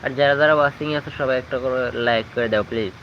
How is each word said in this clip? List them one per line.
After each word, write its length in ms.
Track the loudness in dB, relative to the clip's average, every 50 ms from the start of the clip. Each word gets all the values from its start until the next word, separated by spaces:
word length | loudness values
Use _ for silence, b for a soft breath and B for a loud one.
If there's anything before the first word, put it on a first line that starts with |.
| -6
আর 80 | -6 0 2
যারা 160 | 2 4 4 4
যারা 120 | 4 4 4 4
ওয়াচিং 280 | 4 2 0 -2 -6 -4 -4 -4
আছো, 120 | -4 -6 -6 -4
সবাই 160 | -2 0 0 -2 -2
একটা 140 | -4 -6 -4 -2
করে 160 | -2 -2 0 -2 -2 -2 -2 0 2
লাইক 180 | 2 2 0 -2 -4
করে 140 | -2 0 2 2
দাও, 120 | 0 0 0
প্লিজ। 220 | -2 -4 -4 -4 -6 -10